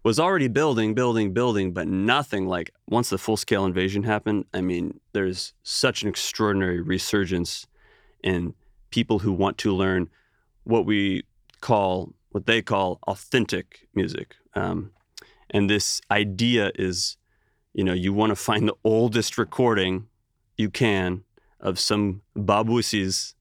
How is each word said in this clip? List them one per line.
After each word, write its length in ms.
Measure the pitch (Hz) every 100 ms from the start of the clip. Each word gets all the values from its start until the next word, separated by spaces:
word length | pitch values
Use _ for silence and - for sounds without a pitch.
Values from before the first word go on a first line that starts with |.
was 160 | 117 113
already 280 | 170 190 131
building, 460 | 113 156 113 110
building, 400 | 110 123 113 104
building, 400 | 95 123 104 95
but 120 | 87 85
nothing 640 | 92 104 135 147 104 92
like, 240 | 90 82 _ -
once 220 | 113 117
the 80 | 98
full-scale 480 | - 107 - 104 98
invasion 380 | 90 95 101
happened, 420 | 110 107 107 104 -
I 80 | 92
mean, 380 | 90 87 85 - _
there's 420 | 104 95 92 - _
such 400 | - - 135 -
an 60 | 104
extraordinary 720 | - - - 107 98 92 87
resurgence 880 | 85 92 - 104 90 90 87 - - _ _ _ _ _
in 300 | - 90 87 - _ _ _
people 280 | - 113 107
who 140 | 104
want 240 | 90 95 -
to 140 | 107 92
learn 340 | 95 92 87 _ _ _ _ _
what 220 | - 113 98
we 380 | 107 98 95 - _ _ _
call, 540 | - 110 95 92 90 - _
what 160 | 101 95
they 160 | 113
call 380 | 107 101 95 87 -
authentic 840 | 101 - 127 107 92 - - _
music. 420 | 104 90 - - - _ 101
Um, 360 | 95 90 98 _ _ - - _ _
and 200 | 101 101
this 300 | 104 - - _
idea 600 | 104 104 92 117 120 98 -
is, 420 | 92 87 - - _ _ _ _ _
you 100 | -
know, 100 | 95
you 200 | 92 92
wanna 220 | 101 110 101
find 320 | - 107 107
the 60 | - 110
oldest 520 | 110 117 113 107 -
recording 720 | 104 - 123 107 92 92 107 _ _ _ _ -
you 120 | 104
can 540 | - 120 98 90 92 - _ _ _
of 180 | 98 92
some 440 | - 104 101 98 _ -
babusis 960 | 98 104 110 120 - 107 95 92 - _